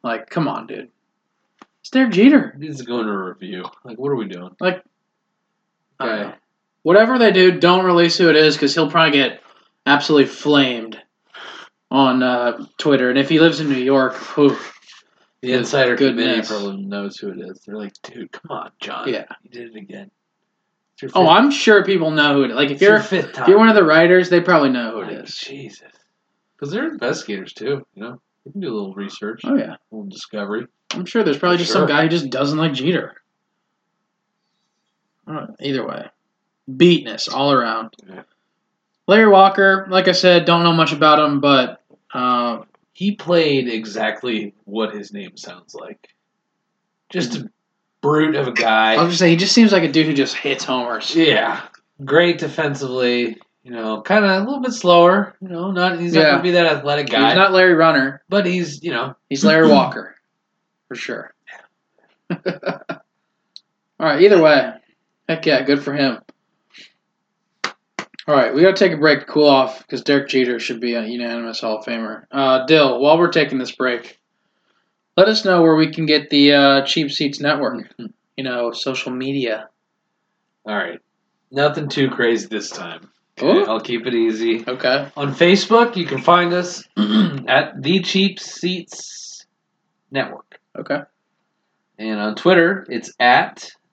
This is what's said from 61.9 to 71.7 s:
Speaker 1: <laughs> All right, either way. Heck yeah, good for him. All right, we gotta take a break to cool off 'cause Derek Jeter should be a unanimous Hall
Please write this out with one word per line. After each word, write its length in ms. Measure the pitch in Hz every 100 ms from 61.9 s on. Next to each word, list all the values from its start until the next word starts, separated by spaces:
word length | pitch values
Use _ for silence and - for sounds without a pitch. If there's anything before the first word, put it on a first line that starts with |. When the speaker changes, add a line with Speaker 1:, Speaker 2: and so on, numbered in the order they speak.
| _ _ _ -
Speaker 1:
<laughs> 0 |
All 100 | 175 185 - - - - - _ _ _ _ _ - _ _ _ -
right, 220 | 156 143
either 200 | 202 185
way. 320 | 156 139 - - _ _ _ _ -
Heck 180 | 160 160
yeah, 180 | 135
good 200 | 135 139
for 100 | 143
him. 260 | 143 135 110 _ _ _ _ _ - - _ _ _ _ _ _ _ -
All 680 | - _ - - - - 139
right, 180 | -
we 80 | 139
gotta 140 | 190 190
take 160 | 190
a 40 | 156
break 240 | 156 135
to 40 | -
cool 220 | 151 147
off 380 | 135 131 - -
'cause 140 | 127
Derek 280 | 147 139 139
Jeter 300 | 131 123 117
should 200 | - 117
be 140 | 120
a 100 | 117 110
unanimous 540 | 120 117 117 113 113
Hall 180 | 113